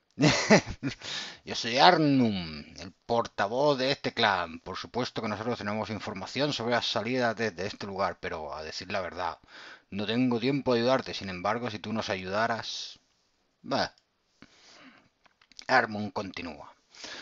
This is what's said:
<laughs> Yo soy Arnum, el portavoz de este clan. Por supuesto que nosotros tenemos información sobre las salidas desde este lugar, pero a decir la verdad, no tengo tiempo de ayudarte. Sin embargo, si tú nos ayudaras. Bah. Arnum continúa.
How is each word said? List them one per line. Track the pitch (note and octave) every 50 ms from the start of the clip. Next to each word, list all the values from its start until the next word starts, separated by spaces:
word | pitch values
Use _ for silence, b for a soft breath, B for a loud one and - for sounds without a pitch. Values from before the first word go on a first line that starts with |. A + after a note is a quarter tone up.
| _ _ _ -
<laughs> | C#3 D3+ - - - - A3 E3+ - - - - - C3+ - - - - - - - - - - _
Yo | - -
soy | - - A#2 A#2 C3+
Arnum, | D#3 F3+ F3+ D#3+ D#3 C#4+ C#3 C3 A#2+ A2 G2+ F#2 E2+ D#2+ D#2 D2+ C#2+ - - -
el | - G2 - _ _
portavoz | - A#2+ A#2 A2+ - - - G#2 G2 A#2 B2+ C#3+ D3+ C#3+ B2
de | B2+ C3+
este | C#3 - - B2+ -
clan. | - A#2 G#2 G2 F2+ F2 E2 D#2+ E2
Por | - F#2 F#2 -
supuesto | - - - A#2+ B2 - - -
que | A2 A2
nosotros | G#2 G2+ A2 B2 A2+ G#2+
tenemos | A#2 G#2 G#2 A2 G#2 G2
información | A2 F#2+ - A2 G2+ F#2+ F#2 - - B2 C#3+ D3 B2+
sobre | - A2+ A#2+
las | B2 A2+ - -
salidas | - A#2 G#2 A#2 B2+ C3 B2 A#2 A2
desde | F#2+ A#2 G#2+ E2+ E2 F#2 G#2
este | - - -
lugar, | G2+ G2 F#2 G2 F2+ E2+ -
pero | - F2+ F2 D#2+ D2+ C#2+ C2+
a | D#2 D#2
decir | D#2+ - - F#2+ F2+
la | G#2 G2
verdad, | F2+ E2 D#2+ F2 F2+ E2 D#2 - B B B B B B B B B _
no | F#2+ G2 G#2 G2
tengo | A2+ B2 C3 B2 A#2+ A2+
tiempo | A2+ C3+ C#3+ C#3 - C3 B2
de | A#2
ayudarte. | A#2 B2+ C3 B2+ - - -
Sin | - G2+ G2
embargo, | F2+ F2+ F#2 G2+ A2 A#2+ A#2+ A#2
si | G#2 G2
tú | - G#2+ A2
nos | A2 G#2 -
ayudaras. | G2+ F#2+ F#2 F#2 G2 G#2+ A2+ A2+ A2+ A2 - - - - - - - - _ _ _ _ _ _ _ _ _ _ _ _
Bah. | - - C#3 A2+ F2 - - _ _ _ _ _ _ _ _ _ B B B B B B B B B B B B B B _ _ _ _ _ _ _ _ - - - -
Arnum | B2+ B2+ A#2 A2 G#2+ G#2 G#2 G2+
continúa. | - A2 G2+ F#2 - - - E2+ D2+ C#2+ - - - _ _ B B B B B B B